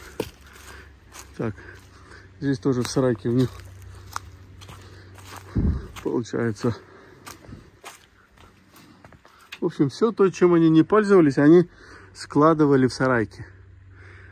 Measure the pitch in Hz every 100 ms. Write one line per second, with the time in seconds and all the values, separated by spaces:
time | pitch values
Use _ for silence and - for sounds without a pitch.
0 | - - - - - - - - - -
1 | - - - - 113 - - - - -
2 | - - - - 139 131 143 123 117 143
3 | 127 113 120 123 123 - - - - -
4 | - - - - - - - - - -
5 | - - - - - - - 67 - -
6 | - 131 113 131 117 107 127 - - -
7 | - - - - - - - _ - -
8 | _ _ _ _ - _ _ - - _
9 | - - _ _ - - 180 - 139 -
10 | 226 202 196 - 180 170 165 160 156 214
11 | 202 190 151 139 147 175 175 - - -
12 | - - - 143 156 156 147 139 127 -
13 | 131 123 101 - - - - - - -
14 | - - -